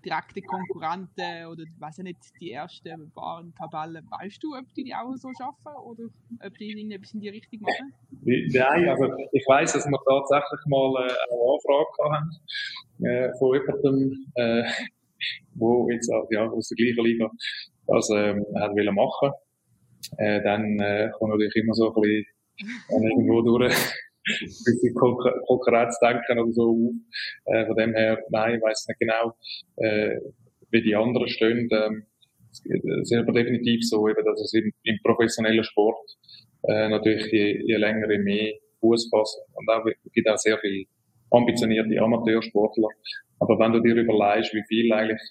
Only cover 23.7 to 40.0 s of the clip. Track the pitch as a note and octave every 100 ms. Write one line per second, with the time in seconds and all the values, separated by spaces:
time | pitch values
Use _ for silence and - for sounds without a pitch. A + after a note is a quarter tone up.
23.7 | - - - - _ - - - - -
24.7 | - A#2+ A#2 B2 A#2+ B2 - - B2+ -
25.7 | A#2 A#2+ - A#2 A#2+ - A#2 A#2 A#2 A#2
26.7 | A2+ A#2 A#2 - - - - - G#2+ A2
27.7 | G#2+ A2+ A2 A2 A2 - A2 A2 A#2 A2
28.7 | A2 - A2+ A2+ A2+ A#2 - - - -
29.7 | - A2 G#2+ G#2+ - - - _ _ _
30.7 | A2+ A2+ G#2 A2+ A#2+ A#2 - A2+ A#2+ A#2
31.7 | A2 G#2+ G#2+ - _ _ _ _ - -
32.7 | - - - - A#2 A2+ A#2+ A#2+ A#2+ A#2+
33.7 | A#2 A#2 A2 G#2+ G#2+ G#2+ G#2+ G#2 A2+ G#2+
34.7 | - - G#2+ - - A2+ - A2+ A2+ A2
35.7 | - G#2+ - - - _ - _ _ -
36.7 | G#2+ G#2+ G#2+ A2 G#2+ - G#2+ G#2 G#2 -
37.7 | G#2+ G#2+ A2 G#2+ G#2 G2+ G2+ G#2+ G#2+ _
38.7 | _ A2+ A#2 A#2 G#2+ G#2+ - - - A2
39.7 | A2+ A2+ -